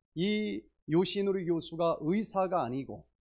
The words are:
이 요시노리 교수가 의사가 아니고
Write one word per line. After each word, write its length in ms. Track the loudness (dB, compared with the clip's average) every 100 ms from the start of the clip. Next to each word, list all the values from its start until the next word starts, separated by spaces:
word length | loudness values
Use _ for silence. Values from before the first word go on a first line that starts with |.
| _
이 460 | -2 0 2 -2 -6 -10 _ 0
요시노리 560 | 2 2 2 0 0 0
교수가 520 | 0 -2 0 0 0
의사가 640 | 0 0 0 0 0 0
아니고 440 | 0 -4 -6 -12 -14 _